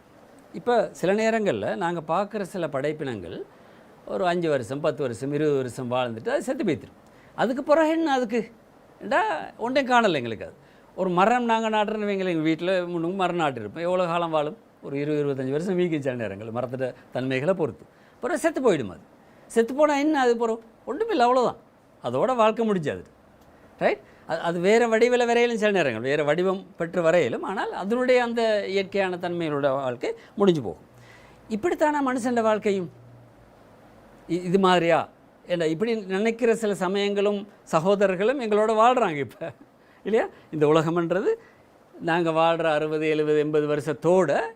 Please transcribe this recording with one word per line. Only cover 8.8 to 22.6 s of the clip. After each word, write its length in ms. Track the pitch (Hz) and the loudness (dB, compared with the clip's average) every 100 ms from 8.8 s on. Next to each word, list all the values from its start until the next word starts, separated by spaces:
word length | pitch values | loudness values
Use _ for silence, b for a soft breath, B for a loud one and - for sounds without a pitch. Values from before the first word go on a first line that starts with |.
| - - | -20 -14
ஏண்டா 500 | 196 285 427 320 - - | -2 0 0 -4 -8 -8
ஒன்றையும் 360 | 233 269 254 | -2 0 2
காணல 200 | 247 220 | 4 4
எங்களுக்கு 320 | 151 120 101 85 | 2 -4 -8 -12
அது. 80 | - b b b - | -16 b b b -4
ஒரு 140 | 185 | 0
மரம் 340 | 175 202 247 | 4 4 2
நாங்க 260 | 240 226 220 | 0 0 0
நாட்டுறோன்னு 380 | 214 208 214 202 | 0 -2 -4 -4
வைங்களேன், 200 | 196 185 | -2 -2
எங்க 220 | 160 156 | -2 0
வீட்டுல 380 | 160 175 185 175 | -2 -2 -2 -2
முன்னும் 280 | 175 165 196 | -4 -4 -2
மரம் 240 | 180 175 | -2 0
நாட்டிருப்போம். 400 | 151 120 104 151 | -2 -4 -10 -6
எவ்வளவு 300 | 170 185 175 | -2 0 0
காலம் 200 | 170 170 | -2 0
வாழும்? 280 | 156 147 - _ _ | -2 -2 -6 _ _
ஒரு 160 | - 139 | -10 -6
இருபது, 240 | 147 151 | -2 -2
இருபத்தஞ்சு 280 | 143 135 131 | -2 -2 -4
வருஷம் 260 | 143 185 180 | -4 -2 0
வீக்கும் 220 | 180 156 | 0 -2
சில 160 | 131 123 | -4 -4
நேரங்கள் 360 | 107 98 113 | -6 -8 -8
மரத்தோட 420 | 113 123 127 127 - B | -6 -6 -6 -6 -8 B
தன்மைகளை 420 | 127 131 131 151 | -6 -2 -2 0
பொறுத்து. 320 | 180 143 - - b b b | -2 -2 -6 -18 b b b
பிறகு 180 | 240 320 | -6 -2
செத்து 220 | 330 320 | -2 2
போயிடும் 280 | 254 160 104 | 2 2 -2
அது. 100 | 82 - _ B B B | -10 -20 _ B B B
செத்து 300 | 226 226 269 | 0 0 4
போனா 220 | 302 285 | 2 4
என்ன 220 | 294 294 | 2 2
அது 180 | 247 233 | 2 2
பிறகு? 240 | 226 226 - _ - | 0 -4 -8 _ -8
ஒண்ணுமில்லை, 340 | 277 453 349 | -4 -2 2
அவ்வளவுதான். 360 | 240 254 220 - - _ _ _ | 4 4 2 -2 -14 _ _ _
அதோட 320 | 127 127 208 247 | -4 -2 0 2
வாழ்க்கை 340 | 214 220 | 2 2